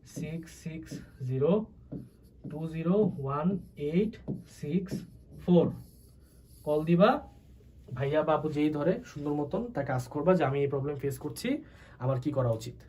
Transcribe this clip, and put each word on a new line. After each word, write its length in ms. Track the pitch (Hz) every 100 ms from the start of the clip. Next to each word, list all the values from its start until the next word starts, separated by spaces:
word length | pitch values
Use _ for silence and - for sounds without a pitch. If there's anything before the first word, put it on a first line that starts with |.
| -
সিক্স 460 | - 156 165 -
সিক্স 460 | - 165 160 - - - - 127
জিরো 380 | 131 147 214 220 - - - - - - - -
টু 180 | 151 160
জিরো 440 | 160 165 202 202 -
ওয়ান 400 | 135 143 170 202 - -
এইট 400 | 147 175 220 - - - -
সিক্স 500 | - 147 175 185 196 - - - - -
ফোর। 240 | 175 131 - - - - - - - - -
কল 200 | 151 151
দিবা, 440 | 160 170 214 294 - - - - - - -
ভাইয়া 280 | 123 139 151
বাবু 300 | 160 151 151
যেই 180 | 143 151
ধরে 300 | 147 143 -
সুন্দর 280 | - 147 143
মতন 400 | 147 147 196 240
তাকে 200 | 147 131
আস্ক 200 | 127 -
করবা 220 | 147 170
যে, 100 | 185
"আমি 160 | 139 143
এই 80 | 143
প্রবলেম 280 | 139 139 143
ফেস 220 | 143 131
করছি, 460 | 151 - 247 302 - - - -
আমার 220 | 127 131
কি 100 | 147
করা 200 | 135 123
উচিত?" 240 | 113 120 -